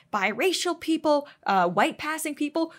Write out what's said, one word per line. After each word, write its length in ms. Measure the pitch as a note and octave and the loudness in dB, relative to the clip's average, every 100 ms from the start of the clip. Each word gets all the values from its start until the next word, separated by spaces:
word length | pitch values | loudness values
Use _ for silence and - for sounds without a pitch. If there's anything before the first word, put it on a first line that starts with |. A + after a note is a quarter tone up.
| _ | _
biracial 640 | G#3 C#4 A#3 F#4 E4 F4+ E4+ | -2 -2 0 0 0 -2 -4
people, 480 | - D#4+ D#4 D4 C#4+ - - | -2 0 2 0 0 -8 0
uh, 200 | G3 F3+ | 2 2
white 280 | F#3 D4+ - | 2 0 0
passing 380 | D4 D#4 D#4 D4 | -6 -6 -6 -4
people 380 | D4 E4 D#4+ | -4 -2 -4